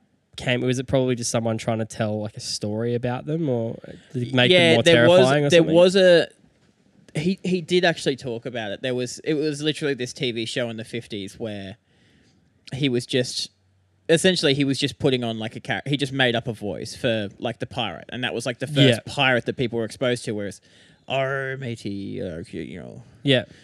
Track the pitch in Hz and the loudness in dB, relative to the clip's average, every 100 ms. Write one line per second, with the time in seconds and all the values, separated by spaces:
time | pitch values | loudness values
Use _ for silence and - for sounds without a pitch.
0 | _ _ _ - 131 123 127 127 127 135 | _ _ _ -8 -4 -2 0 -2 0 0
1 | 127 120 120 120 113 110 - 113 110 - | 0 -2 -2 -2 -2 -4 -2 -4 -4 -4
2 | 110 107 104 - - - 107 107 120 120 | -4 -4 -8 -10 -10 -8 -6 -4 -2 -2
3 | 120 127 147 160 147 120 113 - - - | -4 -6 -6 -4 -2 -2 -4 -8 -16 -20
4 | _ 127 123 127 180 180 165 160 170 165 | _ -8 0 4 6 6 6 6 6 8
5 | - 180 127 147 143 170 160 170 180 196 | 8 8 8 4 6 6 6 6 6 6
6 | 185 170 - _ _ _ _ _ _ _ | 8 6 4 _ _ _ _ _ _ _
7 | _ 156 175 196 180 185 156 180 175 156 | _ -4 -2 -2 -2 -2 2 2 2 2
8 | 165 131 135 117 135 120 107 98 131 123 | -2 -4 -6 -8 -8 -8 -6 -6 -4 -2
9 | 123 - - 151 156 143 151 - 147 127 | -4 -6 -4 -2 -2 -2 -4 -2 -4 -4
10 | 123 - 127 113 113 135 120 113 110 117 | -6 -6 -6 -4 -6 -4 -6 -8 -10 -10
11 | - 104 98 - 113 104 95 98 _ _ | -10 -10 -10 -10 -10 -10 -12 -16 _ _
12 | _ _ _ _ _ _ - 131 143 123 | _ _ _ _ _ _ -14 -4 -2 -2
13 | - 131 123 - - _ _ _ _ _ | -2 -2 -2 -6 -10 _ _ _ _ _
14 | - 165 190 170 151 135 139 131 135 - | 0 2 2 2 0 2 0 0 -4 0
15 | 143 127 117 110 110 120 - 101 139 139 | 0 0 -4 -6 -8 -10 -6 -6 -4 -4
16 | 139 135 127 117 123 104 104 78 - - | -4 0 2 2 -4 -8 -8 -8 -10 -6
17 | 127 110 101 - 120 - 120 123 104 69 | -2 -2 -4 -8 -8 -8 -10 -6 -8 -8
18 | - 123 120 104 127 120 135 143 131 113 | -14 -8 -6 -6 -8 -8 -4 4 4 4
19 | - - 131 120 - 113 120 117 107 - | -2 0 2 2 0 -4 -4 -4 -6 -4
20 | 127 120 - 104 101 - _ _ _ _ | -2 -2 -6 -6 -8 -12 _ _ _ _
21 | - 135 135 135 135 135 127 113 104 101 | -6 -4 -4 -4 -6 -8 -10 -10 -8 -8
22 | 101 101 95 80 - 87 65 87 62 123 | -10 -8 -8 -10 -12 -12 -12 -14 -16 -18
23 | - - 143 127 - - | -20 -6 2 2 0 -18